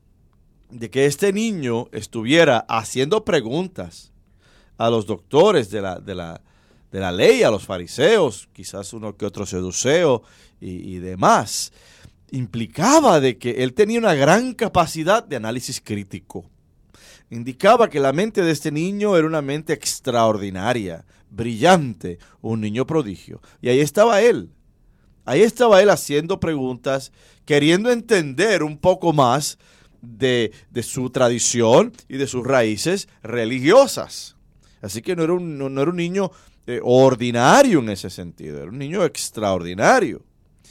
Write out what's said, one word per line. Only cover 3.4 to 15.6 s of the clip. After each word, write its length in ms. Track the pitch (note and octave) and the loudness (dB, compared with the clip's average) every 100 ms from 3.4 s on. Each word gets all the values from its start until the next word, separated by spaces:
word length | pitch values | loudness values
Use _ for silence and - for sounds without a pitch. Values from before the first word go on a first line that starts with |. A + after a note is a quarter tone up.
| A2 D3 F#3 - F2 - - _ _ _ _ _ _ - | -2 -6 -6 -10 -14 -16 -20 _ _ _ _ _ _ -4
a 120 | A#2 | 0
los 160 | A#2 G#2 | 0 -2
doctores 640 | G2 _ C#3 G3+ F3 G2+ | -8 _ 2 4 4 0
de 100 | G#2 | -6
la, 200 | G2 F2+ | -8 -8
de 140 | G2+ | -10
la, 280 | F2+ E2+ E2+ _ _ _ _ _ | -12 -12 -14 _ _ _ _ _
de 80 | F#2+ | -8
la 100 | F#2 | -4
ley, 320 | F2+ D#3+ B3+ | 2 2 4
a 80 | D#3+ | 2
los 140 | G2+ | 0
fariseos, 800 | - F#2 E2+ - D#3+ A3+ C#3+ - - | -4 -10 -8 0 2 2 0 -4 -16
quizás 400 | - F2+ G2 F#2+ | -20 -16 -14 -14
uno 240 | A2+ G#2+ F#2+ | -14 -14 -10
que 80 | |
otro 220 | G2+ F#2 G2 | -10 -8 -8
seduceo 760 | F#2 F#2 F2+ B2 D#3+ E3 A#2+ - _ _ _ | -6 -6 -4 0 2 2 0 -4 _ _ _
y, 360 | F#2+ F2+ G2 F2+ | -14 -14 -14 -14
y 20 | |
demás, 760 | F#2 F#2 D#3 G#3+ G#2+ - - _ _ _ - _ _ | -12 0 2 2 0 -8 -10 _ _ _ -20 _ _
implicaba 920 | C3+ A#2 A#2 A2 - G#3 D#4 C4+ D#3+ | -10 -8 -8 -10 -2 2 4 6 4
de 180 | C3 A#2 | 2 0
que 240 | B2 A#2+ | -4 -2
él 100 | B2+ | -2
tenía 260 | B2 G#3 A#3 | 0 0 2
una 140 | A3 | 0
gran 400 | D3+ C#3 G3+ B3+ | 2 4 4 0
capacidad 720 | A#3 G#3+ F3+ D#3+ D#3+ D#3+ A3+ | -4 -2 0 0 -2 0 0
de 120 | A#3+ B2+ | -2 -8
análisis 440 | A2 B2 | -6 -8